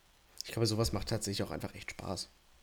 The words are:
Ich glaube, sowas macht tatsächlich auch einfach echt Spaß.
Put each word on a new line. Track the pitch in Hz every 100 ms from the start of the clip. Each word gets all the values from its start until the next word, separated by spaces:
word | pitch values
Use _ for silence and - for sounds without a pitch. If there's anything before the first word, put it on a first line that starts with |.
| - - - -
Ich | -
glaube, | - 113
sowas | 107 113
macht | 104 -
tatsächlich | 110 - 98
auch | 98
einfach | 76 -
echt | - -
Spaß. | - - 90 - - - -